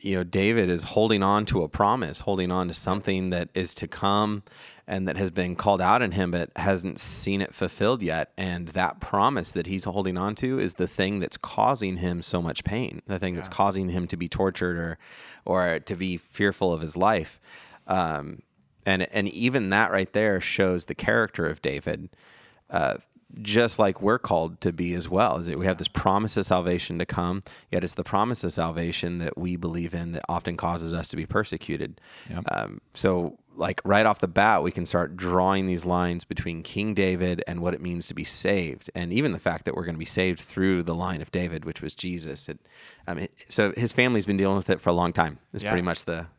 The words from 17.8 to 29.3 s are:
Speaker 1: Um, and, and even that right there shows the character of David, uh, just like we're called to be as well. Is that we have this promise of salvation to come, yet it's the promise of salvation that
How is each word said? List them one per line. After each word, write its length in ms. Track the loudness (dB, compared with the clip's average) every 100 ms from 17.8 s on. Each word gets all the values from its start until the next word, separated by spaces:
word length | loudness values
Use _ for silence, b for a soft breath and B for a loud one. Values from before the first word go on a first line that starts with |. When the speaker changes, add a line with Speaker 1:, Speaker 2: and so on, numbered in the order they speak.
| -2
Speaker 1:
Um, 540 | 0 0 -2 -8 -14 -18 _ _ _
and, 180 | 0 2 2
and 160 | 0 -2
even 420 | 0 0 2 2
that 200 | 4 4
right 220 | 2 0
there 280 | 2 2 2
shows 440 | -2 2 2 2
the 100 | -4
character 520 | -4 2 2 2 0 -4
of 160 | -2
David, 480 | -4 -4 -4 -6 -8 b b b b b _
uh, 280 | -2 0 -2 _ _ _ -12
just 380 | 0 4 4 4
like 200 | 2 4
we're 200 | 2 2
called 400 | 2 0 0 -2
to 120 | -2
be 220 | 0 -2
as 140 | -2 0
well. 280 | 2 4 2
Is 80 | -4
that 120 | -2
we 80 | 0
have 120 | 0
this 100 | -2
promise 480 | 0 2 4 2 0
of 100 | 2
salvation 540 | 2 2 0 -2 -4
to 40 | -2
come, 360 | 0 0 -2 -6 B B
yet 100 | -4
it's 120 | -4
the 100 | -6
promise 400 | -2 2 2 0
of 80 | -4
salvation 680 | -2 -2 -2 -4 -4 -4 -4
that 180 | -4